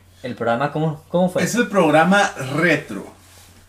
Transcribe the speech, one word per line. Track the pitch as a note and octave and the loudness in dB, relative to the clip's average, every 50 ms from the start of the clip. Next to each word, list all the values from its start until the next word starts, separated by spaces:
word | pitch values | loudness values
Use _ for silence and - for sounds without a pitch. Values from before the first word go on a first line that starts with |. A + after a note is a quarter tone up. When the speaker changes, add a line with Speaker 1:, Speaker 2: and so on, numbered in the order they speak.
| - _ _ - | -20 _ _ -14
Speaker 1:
el | - B2+ A#2 | -12 -12 -8
programa, | - A#2 A#2 A#2 B2 C#3+ D3 | -4 -2 -2 0 0 -2 -4
¿cómo, | - D#3 D#3 D#3+ D3 - - - | -2 -2 -4 -4 -4 -6 -10 -4
cómo | - F3 F#3 F3+ | 0 0 0 0
fue? | - - F3+ | 0 -2 -2
Speaker 2:
Es | D#3+ - | 0 0
el | A#3+ A#3+ | -2 -2
programa | - G3+ G3 E3 D3+ C#3+ D#3 D#3+ F3+ G3 G3+ G3 G3 - - C3+ B2+ C3+ | 0 2 2 4 4 4 4 4 4 4 2 2 0 -2 -8 -10 -6 -2
retro. | D#3 F3 E3+ D3+ C#3+ - - G#2 F#2+ - - - - - - - - - - - - - | 0 2 2 0 0 -2 -8 -12 -12 -12 -14 -20 -20 -20 -20 -20 -20 -20 -20 -20 -20 -20